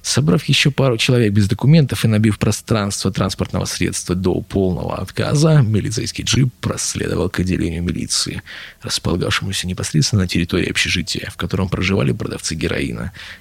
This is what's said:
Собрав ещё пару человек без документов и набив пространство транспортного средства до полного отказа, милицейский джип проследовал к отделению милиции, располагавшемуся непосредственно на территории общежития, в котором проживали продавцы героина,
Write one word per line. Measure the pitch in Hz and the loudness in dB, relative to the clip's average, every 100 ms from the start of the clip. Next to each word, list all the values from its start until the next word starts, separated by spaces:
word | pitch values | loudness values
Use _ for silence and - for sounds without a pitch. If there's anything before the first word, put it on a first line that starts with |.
Собрав | - - 151 175 | -2 0 2 2
ещё | - 139 147 | 2 2 2
пару | 135 135 113 | 2 2 2
человек | - 123 110 | 2 4 4
без | 101 98 | 4 2
документов | 98 120 160 135 113 | 2 6 6 6 2
и | 110 | 2
набив | 107 110 104 | 4 4 2
пространство | 113 - - 113 101 - 98 | 0 -2 0 0 0 -2 -2
транспортного | - 95 - 92 92 | 0 -2 -2 -4 -2
средства | 95 - 90 87 - | -4 -2 -2 -2 -4
до | 90 92 - | 0 0 0
полного | - 101 95 87 85 - | -2 0 0 0 -4 -6
отказа, | 98 - 107 143 156 151 | -6 -4 0 2 6 6
милицейский | 107 107 - 110 - - | 4 2 0 -4 -6 -4
джип | - 120 131 - | 0 2 2 0
проследовал | - - - - 85 87 87 | -6 -4 -4 -4 -2 -2 -2
к | - | 0
отделению | 90 90 85 82 | 0 0 -2 -2
милиции, | 87 - - - - - - - - - | -4 -4 -4 -4 -4 -8 -12 -16 -18 -14
располагавшемуся | - - - 87 - - 95 95 90 | -8 -4 -2 -2 -2 -2 -4 -4 -4
непосредственно | 90 - 78 - 104 | -6 -2 0 2 2
на | 90 | 0
территории | - 87 90 - | 0 0 0 0
общежития, | - 90 90 82 - - | -2 -2 -2 -4 -6 -8
в | - | -8
котором | 90 95 92 | -4 -2 -2
проживали | - 90 98 120 | -2 0 2 2
продавцы | 60 - - - | 0 -4 -6 -6
героина, | 85 82 - 69 58 - - - - | -4 -2 -2 -4 -4 -8 -10 -16 -14